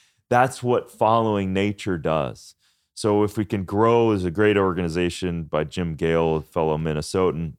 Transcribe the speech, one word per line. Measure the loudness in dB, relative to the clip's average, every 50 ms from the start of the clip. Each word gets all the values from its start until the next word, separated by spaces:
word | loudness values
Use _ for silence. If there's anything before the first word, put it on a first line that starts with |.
| _ _ _ _ _ 0
That's | 2 4 2 2 0 -4
what | -2 0 0 0 -2 -4
following | -4 0 2 2 4 2 2 0 0 -2 -2 -2
nature | 0 0 0 -2 -2 -4 -4 -4 -4
does. | -2 -2 -2 -2 -2 -2 -4 -8 -12 -18 -20 -20 _ _ _ _ _ _ _ _
So | -4 0 2 2 2
if | 2 0 0 -4
we | -4
can | -2 -4 -4
grow, | -4 -2 0 2 4 4 4 4 4 4
as | 2 0 0
a | -2
great | 0 2 4 4 4
organization | 4 2 0 0 -2 -4 -2 -2 -2 -2 -2 -2 -4 -6 -4 -4 -6 -6
by | -4 -2 -2 -2
Jim | -4 -4 -6 -6 -4 -4
Gale, | -2 0 0 2 2 2 2 0
a | -2
fellow | -4 -4 -4 -2 0 0 0
Minnesotan | -2 -2 -2 -4 -4 -4 -4 -2 0 0 0 0 -2 -6 -8 -10